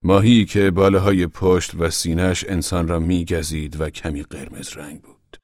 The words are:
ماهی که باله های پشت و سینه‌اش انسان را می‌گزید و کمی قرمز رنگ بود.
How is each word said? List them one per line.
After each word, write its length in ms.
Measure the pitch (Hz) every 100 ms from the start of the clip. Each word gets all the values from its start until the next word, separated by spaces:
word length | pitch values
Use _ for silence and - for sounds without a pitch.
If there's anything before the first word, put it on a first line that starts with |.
ماهی 400 | 85 95 113 120
که 260 | 95 101 98
باله 280 | 90 95 98
های 280 | 98 95 85
پشت 480 | - 95 90 -
و 160 | - 82
سینه‌اش 540 | - 85 82 92 90 -
انسان 400 | 92 80 87 82
را 100 | 85
می‌گزید 800 | 82 90 82 87 78 78 76 76
و 100 | 76
کمی 320 | - 82 71
قرمز 540 | 71 - 69 - - -
رنگ 260 | 73 -
بود. 340 | _ _ _ -